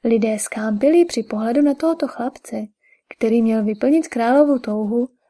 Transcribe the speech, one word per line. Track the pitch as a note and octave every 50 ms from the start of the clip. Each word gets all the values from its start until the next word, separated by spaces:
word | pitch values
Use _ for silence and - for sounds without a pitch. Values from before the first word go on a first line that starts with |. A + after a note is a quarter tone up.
| _
Lidé | A#3 A3+ A3+ G#3 A3 G#3+ G#3
z | - -
Kámpily | - G#3+ G#3+ A3 G#3+ G#3 B3+ C#4+ D#4+ F4 E4+
při | E4+ - A#3+ A3
pohledu | - - G#3+ A3 A3+ B3 C#4 D4
na | C#4+ C#4
tohoto | C#4 - D#4+ E4 E4 - C4+
chlapce, | - - A#3+ B3+ - - _ - A#3+ A3 G#3+ - _ _ _ _ _ _ _ _ -
který | _ A#3+ A3+ A3 A#3 A3+
měl | A3+ A3 A3 G#3
vyplnit | G#3+ G#3+ G#3 - B3+ D4 E4 D#4 -
královu | - B3 A3+ A#3 B3+ C#4+ D4+ D4 C#4+ B3
touhu | B3 - G#3 G#3+ G#3+ G3+ A3+ A#3+ B3 C4 _ _ _